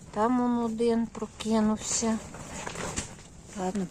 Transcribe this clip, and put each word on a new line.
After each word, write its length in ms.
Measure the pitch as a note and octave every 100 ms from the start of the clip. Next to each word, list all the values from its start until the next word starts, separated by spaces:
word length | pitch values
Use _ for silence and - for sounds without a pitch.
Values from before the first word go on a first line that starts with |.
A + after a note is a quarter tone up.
| -
Там 260 | G#3 B3 B3
он 240 | B3 A#3+
один 420 | A#3 A3 A#3 A3+ A3+
прокинувся. 1120 | - G#3+ - G#3+ A3 G#3+ G#3+ - - A3+ A3+ - - - - - - - - - - - - - G3+
Ладно, 260 | F#3 G3+ F3+